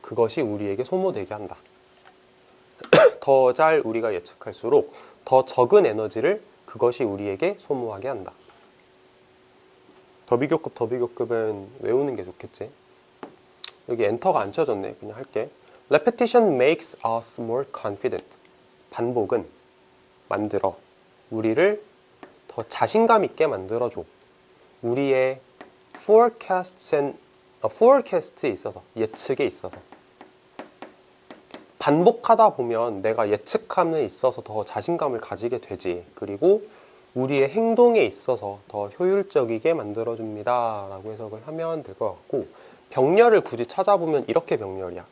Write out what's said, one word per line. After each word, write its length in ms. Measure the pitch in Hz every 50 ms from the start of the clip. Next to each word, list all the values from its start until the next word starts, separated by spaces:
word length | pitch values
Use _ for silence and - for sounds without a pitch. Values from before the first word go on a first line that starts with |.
그것이 380 | - - 120 113 117 110 - 170
우리에게 440 | 143 107 104 101 104 101 98 98 127
소모되게 480 | - 185 185 190 190 - 110 95 -
한다. 240 | 107 104 104 - - - - _ _ _ _ _ _ _ _ - _ _ _ _ _ _ _ _ _ _ _ _ _ _ - -
<clears throat> 300 | - - 640 494 - -
더 300 | - - 135 135 131 127
잘 300 | 123 - 156 160 160 151 -
우리가 280 | 113 110 113 113 113 101
예측할수록 800 | 87 - - - _ - 113 101 - - 117 135 143 - - - - - - - _ _
더 200 | - 131 131 131
적은 420 | - - - 123 120 202 208 185
에너지를 560 | 123 104 107 110 104 - 113 117 160 202 214 - - _ _ _
그것이 380 | - - 113 123 123 123 - 135
우리에게 520 | 107 98 98 101 101 98 95 156 180 208 -
소모하게 480 | - - 147 131 120 113 104 98 101 131
한다. 240 | 135 107 92 - - _ _ - - _ - _ _ _ _ _ _ _ _ _ _ _ _ _ _ _ _ _ _ _ _ _ _ _ _ _ _ - _ _ _ _ -
더 100 | - 120
비교급, 380 | 120 139 143 147 - - 131 -
더 140 | - 120 110
비교급은 800 | 123 127 120 120 - - 127 113 120 113 110 107 107 101 98 101 - -
외우는 340 | - - 117 131 143 143 127
게 80 | 104 92
좋겠지. 440 | 90 - _ - 110 - - 104 113 - _ _ _ _ _ _ _ _ _ - - - _ _ _ _ _ - - - _ _ -
여기 140 | 123 113
엔터가 380 | 113 101 110 120 - 190 180 139
안 120 | 104 98
쳐졌네. 440 | 104 - 160 135 110 98 95 104 104 -
그냥 180 | - 104 104
할게. 320 | 113 135 _ - 107 117 143 - _ _ - - - _ _
Repetition 680 | 135 156 - 240 233 - 247 226 - 247 226 202 151
makes 440 | 127 123 143 165 165 - - - - -
us 340 | 113 113 117 113 - - -
more 240 | 120 113 117 131 139 139
confident. 640 | - - - 110 101 101 - 123 107 87 - - - _ _ - _ _ _ _ _ _ _ _
반복은 560 | - - 117 120 123 120 104 92 127 113 85 - - _ _ _ _ _ _ _ _ _ _ _ _ _ _ _
만들어. 480 | - 101 104 104 101 98 - 98 87 - _ _ _ _ _ _ _ _ _ _
우리를 500 | 117 110 110 113 110 127 175 202 208 208 - _ _ _ _ _ _ _ - - _ _ _ -
더 160 | - - 113
자신감 600 | - - - - 113 - 214 226 226 233 220 180
있게 220 | - - - 156
만들어줘. 580 | 156 120 95 95 95 110 117 123 117 - - 82 _ _ _ _ _ _ _ _ _ _ _ _ _ _ _
우리의 580 | - 117 120 131 139 139 135 131 131 131 131 131 _ _ _ _ - - _ _ _ _ _
forecasts 1000 | - - - 208 220 233 233 226 - - - 190 185 180 - - - - - -
and, 240 | 147 143 139 - - _ _ _ _ _ _ _ _
어, 60 | - 110
forecast에 840 | - - 220 240 269 277 - - - 175 156 - _ - - 139
있어서, 320 | 101 - - 107 104 98 - _ _
예측에 480 | 113 113 110 - - - - 135 - 143
있어서. 320 | 107 - - - 92 - 92 - _ - - _ _ _ _ - - _ _ _ _ _ - - - _ _ - - - _ _ _ _ _ _ _ - - _ _ - - - _ _ _
반복하다 720 | - 147 147 160 180 214 226 - - - 226 220 220 208
보면 520 | 175 - 123 117 117 113 117 120 107 98
내가 260 | 95 107 113 117 110 104
예측함에 720 | 104 101 - - - - - - - - 175 170 165 156 131
있어서 380 | 101 - - - 131 120 -
더 220 | 110 - 107 110 101
자신감을 560 | - - 110 101 - 170 165 156 143 123 110
가지게 380 | - - 104 92 107 120 123 117
되지. 460 | - - 101 92 - 92 87 87 87 - _
그리고 480 | - 107 98 101 101 156 180 202 214 208 - - - - - - - _ _ _
우리의 340 | 127 131 135 147 139 135 139
행동에 540 | 147 214 226 226 226 226 240 240 233 220
있어서 560 | 151 107 - - - - 127 107 104 101 101 104 _ _
더 200 | - 104 101 101
효율적이게 840 | - - 180 185 196 202 190 196 - 147 127 117 117 110 - 160 165
만들어줍니다. 1120 | 156 110 104 104 113 113 120 120 110 113 110 107 107 104 120 123 123 120 113 110 104 98 98
라고 220 | 98 95 95 107
해석을 340 | 110 107 113 107 104 110 110
하면 360 | 156 156 160 165 165 165 160
될 120 | 131 - 95
것 140 | - 113 104
같고, 360 | 92 - _ _ - 135 98 - - - - - - - _ _
병렬을 500 | - 131 131 143 175 208 233 240 220 190
굳이 260 | - - 127 113 123
찾아보면 580 | - - - 190 208 202 185 170 160 156 143 120 -
이렇게 280 | - 165 - - -
병렬이야. 500 | - 107 95 95 95 92 90 87 87 85 _